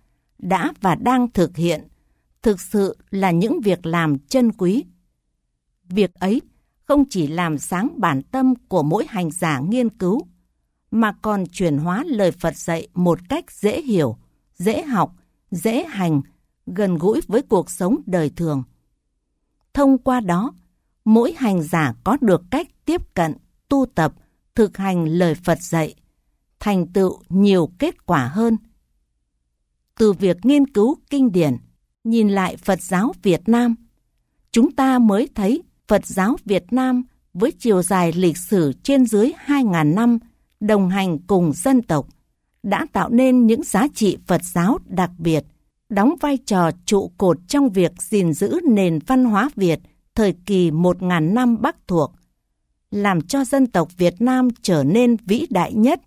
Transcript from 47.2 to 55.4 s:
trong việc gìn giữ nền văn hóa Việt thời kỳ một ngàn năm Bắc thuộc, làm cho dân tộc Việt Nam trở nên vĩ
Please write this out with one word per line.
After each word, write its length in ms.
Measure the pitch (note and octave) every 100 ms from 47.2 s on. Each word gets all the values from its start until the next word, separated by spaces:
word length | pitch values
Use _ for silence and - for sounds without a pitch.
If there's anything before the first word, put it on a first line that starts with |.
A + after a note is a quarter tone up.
| F#3 - -
trong 220 | C#4+ C4+
việc 220 | F#3+ E3+ -
gìn 320 | - G#3 E3+
giữ 260 | C#3+ G3 F4 E4
nền 300 | G#3 F3+ D#3 -
văn 180 | C4 B3
hóa 240 | G3+ C#4 -
Việt 240 | F3+ D3+ - _ _ -
thời 180 | G#3 F3 -
kỳ 260 | F#3+ E3+
một 300 | D#3 F3+ F3
ngàn 320 | F3+ F3 D#3
năm 280 | A3+ B3 A3+
Bắc 260 | C#4 - -
thuộc, 240 | E3+ C3+ - _ _ _ _ _ _ -
làm 300 | G3+ G3+ F3
cho 240 | - C#4 C4+
dân 220 | C4+ B3+
tộc 300 | F3+ D3+ -
Việt 240 | F3 F3
Nam 260 | A#3+ B3+ B3+ A#3
trở 220 | - D#3+
nên 320 | C3+ A3 B3 A3+
vĩ 320 | F3+ A#3+